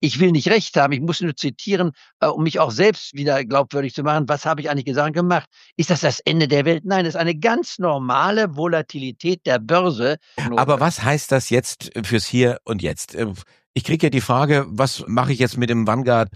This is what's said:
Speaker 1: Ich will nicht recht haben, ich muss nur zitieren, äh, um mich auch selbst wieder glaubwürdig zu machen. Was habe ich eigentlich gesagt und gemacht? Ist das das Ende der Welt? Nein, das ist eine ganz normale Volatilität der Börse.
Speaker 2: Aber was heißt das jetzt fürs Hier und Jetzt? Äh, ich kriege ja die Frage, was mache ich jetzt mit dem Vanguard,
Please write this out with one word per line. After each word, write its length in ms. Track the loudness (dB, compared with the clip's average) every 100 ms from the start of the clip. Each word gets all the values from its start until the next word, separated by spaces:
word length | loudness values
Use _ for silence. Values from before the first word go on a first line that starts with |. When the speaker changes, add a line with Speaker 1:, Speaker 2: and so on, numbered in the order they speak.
Speaker 1:
Ich 180 | -2 2
will 140 | 4
nicht 160 | 4 4
recht 260 | 2 2 2
haben, 160 | 2
ich 80 | 0
muss 180 | -4 -4
nur 160 | -4 -4
zitieren, 560 | -6 -6 -2 0 0 -4 _ _
äh, 80 | -2
um 160 | 0
mich 160 | 0 0
auch 100 | 0
selbst 420 | 4 2 2 -4
wieder 320 | -6 -2 0
glaubwürdig 500 | 0 0 0 -2 -4
zu 80 | -2
machen. 240 | 0 0 0
Was 200 | -2 -2
habe 160 | -2
ich 80 | -2
eigentlich 160 | -4 -2
gesagt 220 | 0 0
und 40 |
gemacht? 380 | 0 2 0 -2 _ -8 -4
Ist 140 | 0
das 100 | 0
das 200 | 0 0
Ende 280 | 0 2 2
der 160 | 2
Welt? 220 | 2 0 0
Nein, 180 | 0
das 100 | 0
ist 60 | -2
eine 160 | -2 0
ganz 400 | 0 0 -4 -4
normale 800 | -2 0 0 0 2 0 -2 -2
Volatilität 880 | -2 -2 -2 -8 -10 -6 -4 -2
der 140 | 0 -2
Börse. 580 | 2 2 2 0 -2 -2 _ -8 -2 2
Speaker 2:
Aber 240 | 2 4
was 220 | 2 0
heißt 280 | 0 0 0
das 200 | 0 2
jetzt 400 | 0 0 -8 -12 -8
fürs 200 | -2 -2
Hier 300 | 0 2 2 0
und 200 | -6 -4
Jetzt? 340 | -4 -6 -10 -6
Äh, 100 | -6 -8 -16 _ _
ich 100 | -6
kriege 240 | -2 0 2
ja 40 |
die 100 | 2
Frage, 440 | 0 2 2 2 0
was 340 | -2 -2 -2 -2
mache 240 | 0 0
ich 80 | 0
jetzt 180 | 0 0
mit 120 | 0
dem 180 | 0 0
Vanguard, 400 | 0 2 2 0